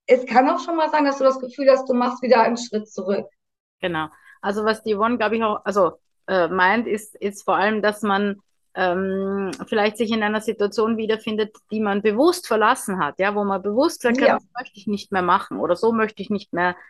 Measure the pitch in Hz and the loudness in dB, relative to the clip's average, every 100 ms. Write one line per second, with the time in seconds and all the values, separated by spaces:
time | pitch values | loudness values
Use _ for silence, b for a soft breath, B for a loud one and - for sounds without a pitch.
0 | - 247 - 240 277 339 - 330 302 302 | 2 2 4 4 4 0 -2 -2 0 2
1 | 285 269 269 262 247 - 269 269 - 240 | 0 2 2 2 -6 2 4 4 2 0
2 | 247 - 247 233 233 233 - 214 - - | 0 -2 2 4 4 0 -6 -8 -8 -10
3 | 185 196 - _ _ _ _ _ 185 160 | -4 -4 -4 _ _ _ _ _ -4 -4
4 | 156 b b b 202 202 214 220 220 202 | -6 b b b -6 -2 0 -2 -2 0
5 | 226 240 208 226 220 202 - 196 170 - | 0 0 0 0 0 -2 -2 2 2 0
6 | _ _ - 190 165 185 185 226 233 208 | _ _ -2 0 2 4 4 2 0 -6
7 | - - 202 202 - 170 202 214 208 208 | -6 -8 -8 -6 -2 0 2 2 -2 -2
8 | 208 196 208 202 _ _ _ - 185 180 | -2 0 -2 -4 _ _ _ -2 -2 0
9 | 190 190 196 196 190 - 185 214 208 214 | -2 -4 -4 -4 -6 -8 -6 0 0 0
10 | 220 226 208 214 220 214 202 214 220 226 | -2 0 -2 -2 -4 -4 -2 0 -2 -2
11 | 214 220 226 214 214 - _ 214 208 202 | -2 -4 -4 -4 -4 -6 _ -4 -2 0
12 | 214 208 330 349 - 220 226 262 - 185 | 0 2 2 2 -2 0 2 0 -2 -2
13 | 147 - 196 208 202 196 202 220 330 - | -4 0 -2 0 -2 -2 -2 0 0 0
14 | 247 247 277 - - - - - - 202 | 0 4 2 2 -4 -16 -16 -12 -8 -8
15 | - 190 180 190 - - 160 175 226 226 | -4 -2 2 0 0 -6 -2 0 0 0
16 | 214 208 190 202 - 170 180 175 b | -2 -4 -6 -6 -4 -2 -2 -4 b